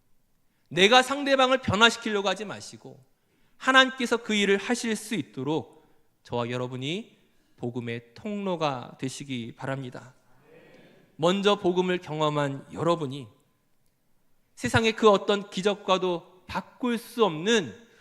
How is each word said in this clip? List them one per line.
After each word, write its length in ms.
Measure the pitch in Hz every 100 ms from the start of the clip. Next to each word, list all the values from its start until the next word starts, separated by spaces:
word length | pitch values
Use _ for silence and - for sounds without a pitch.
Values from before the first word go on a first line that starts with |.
| _ _ _ _ _ _ _
내가 340 | 156 202 254
상대방을 560 | 254 277 277 269 254 262
변화시키려고 680 | - 196 233 226 220 202 196
하지 160 | 190
마시고 540 | 202 107 - 113 131 127 _ _ _ _ _ _
하나님께서 580 | 262 262 262 - 240 233
그 180 | -
일을 220 | 214 196 196
하실 400 | - 240 233 214
수 180 | -
있도록 720 | 208 - - 131 156 - - _ _ _ _
저와 280 | - 120 120
여러분이 680 | 123 127 127 135 190 233 _ _ _ _ _
복음의 580 | 120 123 117 117 -
통로가 840 | - 214 208 196 170 151 127 - -
되시기 560 | 135 - 143 123 117
바랍니다. 600 | - 135 135 127 117 120 _ _ _ _ - - - - _ _ -
먼저 400 | 170 202 196 202
복음을 420 | 175 180 180 180
경험한 680 | - 156 151 147 143 139 -
여러분이 560 | 131 160 165 139 139 113 _ _ _ _ _ _ _ _ _ _ _ _
세상의 400 | - 240 240 226
그 160 | 220 220
어떤 380 | 196 208 202 196
기적과도 920 | 190 202 202 - 185 180 170 - _ -
바꿀 520 | 190 - - 240 226
수 260 | - 233
없는 500 | 202 156 196 226 131 - - _